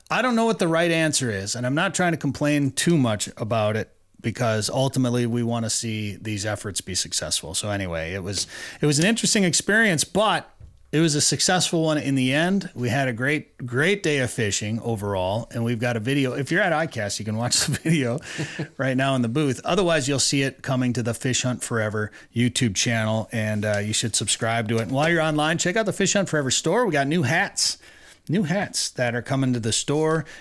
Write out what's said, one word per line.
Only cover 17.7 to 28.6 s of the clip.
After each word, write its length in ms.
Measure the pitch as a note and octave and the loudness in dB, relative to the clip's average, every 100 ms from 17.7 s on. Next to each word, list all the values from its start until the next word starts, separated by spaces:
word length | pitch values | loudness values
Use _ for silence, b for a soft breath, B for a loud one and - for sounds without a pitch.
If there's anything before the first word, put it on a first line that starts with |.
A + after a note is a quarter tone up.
| C#3 | -2
<laughs> 60 | |
video 360 | E3 E3 B2 A#2+ B B D3+ B D#3 - | 2 2 2 -2 B B -8 B -10 -4
right 200 | C3+ B2+ | -2 2
now 160 | C3+ C3 | 2 2
in 60 | |
the 80 | A#2 | 0
booth. 320 | A#2+ D3 B2 | 2 0 0
Otherwise, 440 | - F3+ F3 D#3+ C3+ | 0 2 4 2 2
you'll 120 | C3+ | 0
see 220 | - C#3+ | 2 2
it 220 | C3+ - | 0 -2
coming 300 | - C3 B2 | -4 0 0
to 100 | B2 | 0
the 100 | A#2 | -2
Fish 300 | A2+ C3 A#2+ | -2 -2 -2
Hunt 200 | B2+ A#2+ | -2 -4
Forever 480 | - A#2 G#2+ G#2+ G#2 B B A2+ | -4 -2 -2 -2 -6 B B 0
YouTube 400 | A#2+ - A#2+ F#2+ | 0 2 0 0
channel, 540 | B2 A#2 A2 A2 A2 | 0 0 2 0 -2
and, 340 | A#2 G#2+ G#2+ G#2+ | -4 -2 0 0
uh, 120 | G#2 | 0
you 160 | G#2 | 0
should 220 | G#2+ A#2 - | -2 -2 -2
subscribe 520 | G#2+ - A2+ A#2 G#2+ | -4 -2 0 0 0
to 80 | A2+ | -2
it. 60 | |
And 80 | A2+ | 0
while 180 | C3+ D#3+ | 0 2
you're 120 | E3+ | 2
online, 380 | D#3 D3+ D3+ E3 | 2 2 0 0
check 160 | F3 G#3 | 0 0
out 100 | G#3 | 0
the 80 | |
Fish 200 | F3 G3 | 0 0
Hunt 140 | G3+ F#3 | 2 2
Forever 220 | D#3 C3 | 0 0
store. 380 | - D#3 A#3 A#3+ | 0 0 2 2
We 40 | |
got 160 | D3 C3+ | 2 2
new 140 | F3 | 2
hats. 560 | B2+ E3 G3 - - - B B B B - | 2 2 0 -2 -4 -4 B B B B -4
New 140 | F3 | 0
hats 460 | D3+ G3 | 0 0